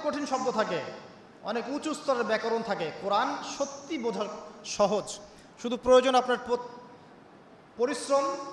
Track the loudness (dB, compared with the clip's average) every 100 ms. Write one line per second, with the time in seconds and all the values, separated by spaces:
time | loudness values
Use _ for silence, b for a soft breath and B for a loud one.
0 | -2 -2 -2 -2 0 0 0 -2 -4 -10
1 | -16 -20 -20 -10 -6 -4 -2 -4 -4 -2
2 | 0 0 2 0 0 0 0 -2 -2 -4
3 | 0 2 2 -2 -6 -4 -4 -6 -8 -4
4 | -2 -2 -4 -8 -14 -14 -6 2 4 2
5 | -2 -10 -16 B B -10 -4 0 8 8
6 | 8 6 4 0 0 -4 -4 -14 -18 -20
7 | -20 -20 -20 -20 -20 -20 -14 -2 -2 -2
8 | 2 2 2 -2 -8